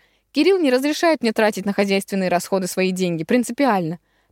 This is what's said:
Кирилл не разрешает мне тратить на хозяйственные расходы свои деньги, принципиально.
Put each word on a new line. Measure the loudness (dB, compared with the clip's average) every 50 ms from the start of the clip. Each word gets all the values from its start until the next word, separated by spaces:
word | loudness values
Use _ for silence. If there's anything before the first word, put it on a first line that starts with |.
| _ _ _ _ _ _
Кирилл | _ 2 2 4 4
не | 4 2 2
разрешает | 2 2 0 0 -2 0 2 0 0 2
мне | 0 -2 0
тратить | 2 0 0 0 -2 -4
на | -4 -2
хозяйственные | 0 0 0 0 -2 -2 -2 -4 -2 -2 0
расходы | 0 -2 -2 -2 -2 -2 -2
свои | -2 -2 -2 -2 0
деньги, | 0 -2 -2 -2 -2 -4 -2
принципиально. | 0 0 0 0 -2 -2 0 2 2 2 0 0 -4 -6 -8 _ _ _ _ _ _